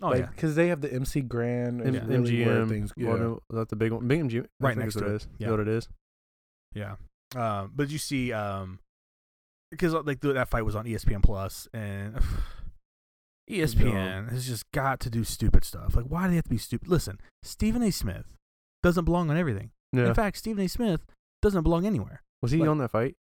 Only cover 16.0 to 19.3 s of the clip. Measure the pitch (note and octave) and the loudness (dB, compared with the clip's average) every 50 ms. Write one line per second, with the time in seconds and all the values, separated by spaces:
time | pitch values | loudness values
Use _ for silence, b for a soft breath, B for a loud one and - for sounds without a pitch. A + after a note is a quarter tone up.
16 | A#2+ C3 D#3 E3+ F#3 F#3 F3 E3 - - B2 A2 - - B2 A#2 - E3 F3 D3 | 2 0 -2 0 2 2 2 2 0 0 -2 -4 -4 -4 -6 -6 -2 0 0 2
17 | - - F#2+ b b b _ _ - - - - G#3+ A3 A3 B3 A#3+ G3+ D#3+ - | 0 -2 -8 b b b _ _ -18 -12 -6 -2 0 0 2 2 2 0 0 0
18 | - G2+ - - - - - _ _ _ _ _ _ _ _ _ - F3 E3 F3+ | -2 -4 -4 -6 -10 -14 -20 _ _ _ _ _ _ _ _ _ 2 4 4 4
19 | E3+ D#3+ E3+ F3 F3 D#3 | 2 2 2 2 2 2